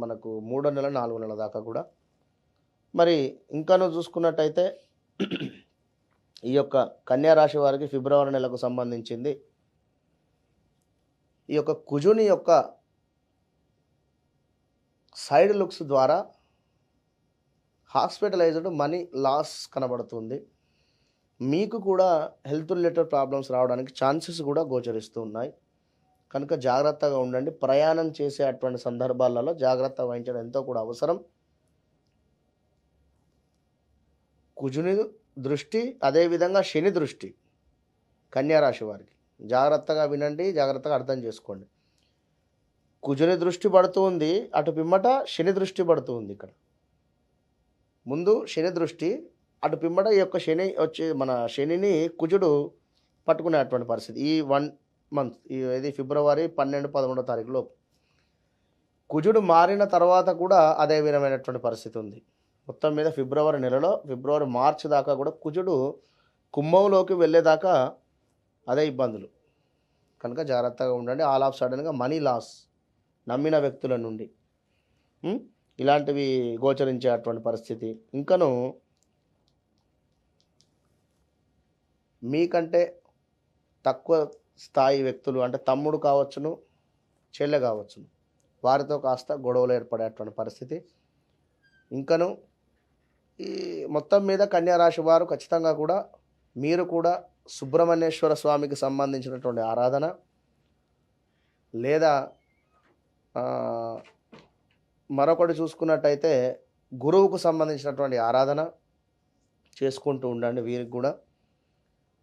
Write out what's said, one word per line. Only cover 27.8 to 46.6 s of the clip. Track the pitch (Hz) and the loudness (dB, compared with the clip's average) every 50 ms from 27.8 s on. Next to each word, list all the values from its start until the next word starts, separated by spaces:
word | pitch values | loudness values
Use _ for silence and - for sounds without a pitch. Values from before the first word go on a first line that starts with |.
| 151 160 160 165 160 160 156 - | 4 4 2 2 0 -2 -4 -4
చేసేటువంటి | 143 143 135 - 143 135 123 - - 127 123 120 - 127 | -4 -4 -2 -2 -2 -2 -2 -2 -4 -4 -4 -6 -6 -6
సందర్భాలలో | 120 120 127 127 123 123 127 123 120 117 123 160 170 156 131 | -4 -2 -2 -2 0 2 2 2 2 0 -2 -2 -2 0 0
జాగ్రత్త | 127 131 127 131 135 131 - 127 123 | 0 2 2 0 -2 -4 -4 -6 -4
వహించడం | 120 120 120 127 123 117 113 | -6 -6 -8 -8 -8 -8 -8
ఎంతో | 117 123 135 131 135 | -6 -6 -6 -4 -4
కూడా | 123 113 110 | -4 -6 -6
అవసరం. | 117 120 - 147 151 175 196 - _ _ _ _ _ _ _ _ _ _ _ _ _ _ _ _ _ _ _ _ _ _ _ _ _ _ _ _ _ _ _ _ _ _ _ _ _ _ _ _ _ _ _ _ _ _ _ _ _ _ _ _ _ _ _ _ _ _ _ _ _ _ _ _ _ _ - | -6 -4 -2 -2 -2 -2 -2 -6 _ _ _ _ _ _ _ _ _ _ _ _ _ _ _ _ _ _ _ _ _ _ _ _ _ _ _ _ _ _ _ _ _ _ _ _ _ _ _ _ _ _ _ _ _ _ _ _ _ _ _ _ _ _ _ _ _ _ _ _ _ _ _ _ _ _ -10
కుజుని | 135 135 131 151 170 180 196 208 220 - - _ _ _ _ 139 127 139 | -8 -6 -4 -4 -2 0 0 0 -2 -4 -8 _ _ _ _ -10 -6 -4
దృష్టి, | 151 139 - - - 220 233 262 254 - 143 135 | -4 -4 -4 -4 -4 -4 -4 -4 -4 -2 0 2
అదేవిధంగా | 139 165 175 170 170 160 175 180 190 196 180 - | 4 4 4 4 2 0 0 2 2 0 0 0
శని | - 156 165 202 175 156 | 0 0 0 0 0 0
దృష్టి | 147 123 - - - 95 - _ _ _ _ _ _ _ _ _ _ _ _ _ _ _ _ _ _ _ - | -2 -4 -6 -10 -16 -16 -18 _ _ _ _ _ _ _ _ _ _ _ _ _ _ _ _ _ _ _ -4
కన్యా | 131 139 151 160 156 147 | -2 0 4 4 4 4
రాశి | 131 110 - 113 107 | 4 2 -2 -6 -10
వారికి. | 101 98 - _ _ _ _ _ _ _ - 107 123 | -10 -12 -16 _ _ _ _ _ _ _ -6 -2 2
జాగ్రత్తగా | 127 139 147 151 147 - - 156 156 151 143 | 2 4 4 2 2 0 -2 -2 0 0 0
వినండి, | 147 143 147 147 147 156 180 196 180 151 | 0 -2 -2 -4 -2 -2 -4 -2 0 0
జాగ్రత్తగా | 139 139 135 127 - 151 143 127 | 0 0 -2 -4 -2 -2 -2 -2
అర్థం | 123 131 135 131 117 113 | -2 -2 -4 -4 -6 -8
చేసుకోండి. | 107 - - - 101 95 98 - _ _ _ _ _ _ _ _ _ _ _ _ _ _ _ _ _ _ _ _ _ _ _ _ _ _ - | -10 -10 -14 -16 -16 -16 -18 -20 _ _ _ _ _ _ _ _ _ _ _ _ _ _ _ _ _ _ _ _ _ _ _ _ _ _ -6
కుజుని | 139 139 131 160 170 185 175 170 | -4 0 2 2 2 2 2 0
దృష్టి | 180 170 - - 208 190 | -2 -2 0 0 4 6
పడుతూ | 185 180 185 185 196 190 190 | 6 6 4 2 0 0 0
ఉంది, | 180 165 151 156 180 214 240 - - 151 | 0 0 0 0 0 -2 -2 -2 -2 -2
అటు | 147 165 151 156 | -2 0 -2 -2
పిమ్మట | 160 165 185 196 196 247 262 277 - - - | 0 2 2 4 4 4 2 2 0 -4 -4
శని | - 160 190 190 190 | -2 -2 0 0 0
దృష్టి | 190 190 - - 180 170 | -2 -4 -2 -2 0 2
పడుతూ | 160 147 127 135 123 117 | 2 0 0 -4 -8 -10
ఉంది. | 107 101 101 - | -10 -12 -14 -16
ఇక్కడ | - 92 _ _ | -18 -20 _ _